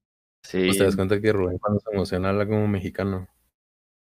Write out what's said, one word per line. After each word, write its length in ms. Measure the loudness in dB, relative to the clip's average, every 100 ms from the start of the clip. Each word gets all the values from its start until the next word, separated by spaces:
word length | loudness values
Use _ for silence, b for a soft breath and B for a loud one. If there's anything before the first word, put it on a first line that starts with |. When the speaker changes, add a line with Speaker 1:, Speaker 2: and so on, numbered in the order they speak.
| _ _ _ _ -8
Speaker 1:
Sí. 180 | 0 2
Speaker 2:
Pues 120 | 4
te 60 |
das 120 | 2 2
cuenta 240 | 0 2
que 120 | 2
Rubén 260 | 2 0 -2
cuando 220 | -2 -2
se 100 | -2
emociona 340 | -4 -2 -2 0
habla 160 | 0 0
como 200 | 0 0
mexicano. 600 | -2 -4 -4 -4 -4 -8 _ _ _ _ _ _ _ _